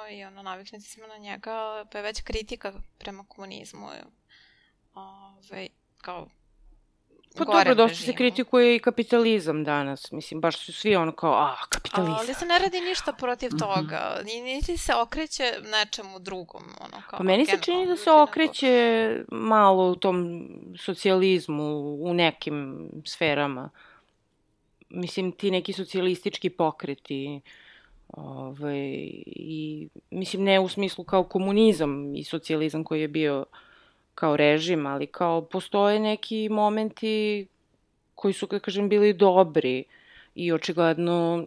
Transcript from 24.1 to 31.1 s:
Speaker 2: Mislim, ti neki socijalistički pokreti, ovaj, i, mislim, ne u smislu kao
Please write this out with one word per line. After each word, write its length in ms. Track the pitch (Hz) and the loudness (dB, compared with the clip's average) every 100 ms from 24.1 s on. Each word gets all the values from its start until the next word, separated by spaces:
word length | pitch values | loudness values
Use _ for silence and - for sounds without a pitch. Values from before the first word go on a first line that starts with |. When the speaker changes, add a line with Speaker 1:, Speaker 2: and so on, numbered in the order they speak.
| _ _ _ _ _ _ _ _ | _ _ _ _ _ _ _ _
Speaker 2:
Mislim, 420 | 180 175 202 185 | -10 -8 -4 -6
ti 180 | - 202 | -2 -2
neki 220 | 185 180 | 0 -2
socijalistički 760 | 185 185 190 185 175 202 - 180 | -8 -6 -2 0 -2 -4 -4 -6
pokreti, 920 | - 160 - 143 139 - 139 139 143 - - - - _ _ _ | 0 -2 -2 -10 -10 -8 -8 -8 -12 -16 -20 -20 -20 _ _ _
ovaj, 680 | 160 147 135 135 139 147 143 139 139 - - - | -18 -14 -12 -14 -8 -6 -4 -4 -8 -10 -14 -16
i, 600 | - 160 156 156 151 156 - - | -14 -10 -8 -8 -10 -14 -18 -12
mislim, 320 | 180 185 180 | -10 -6 -2
ne 160 | 196 190 | 4 4
u 80 | 185 | 4
smislu 360 | - 190 - | -2 -4 -6
kao 200 | 175 | 0